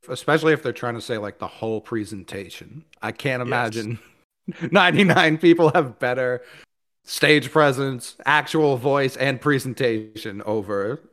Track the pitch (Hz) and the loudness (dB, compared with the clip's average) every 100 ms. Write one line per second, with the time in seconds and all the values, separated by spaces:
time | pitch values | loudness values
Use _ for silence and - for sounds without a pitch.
0 | - 127 - 156 156 147 127 120 123 113 | -10 -10 0 2 2 0 -2 -6 -6 -8
1 | - 117 104 - 92 - 113 110 - 117 | -6 -6 -6 -10 -14 -8 -6 -6 -6 -6
2 | 98 104 90 95 90 - - 131 - _ | -6 -12 -12 -12 -12 -16 -18 -20 -20 _
3 | 110 117 147 127 120 123 117 110 110 117 | -10 -6 -4 -4 -2 -2 -2 -4 -8 -10
4 | _ _ _ _ - - 170 190 180 165 | _ _ _ _ -16 -10 0 4 4 4
5 | 196 160 165 156 175 170 160 175 139 113 | 4 6 4 4 6 6 6 4 -2 -4
6 | 127 127 127 123 - - - _ _ _ | -4 -2 -2 -4 -8 -20 -20 _ _ _
7 | - - 143 151 135 156 147 131 139 131 | -14 -2 4 4 4 2 4 2 -4 -6
8 | - - - 151 143 160 151 131 127 139 | -12 -10 0 0 2 0 2 2 2 2
9 | 135 - 131 131 147 139 135 117 127 110 | 0 0 -2 0 0 0 -2 -2 -2 -2
10 | 107 107 110 98 104 107 98 101 98 139 | -6 -14 -14 -12 -4 -4 -4 -4 -4 -8
11 | _ | _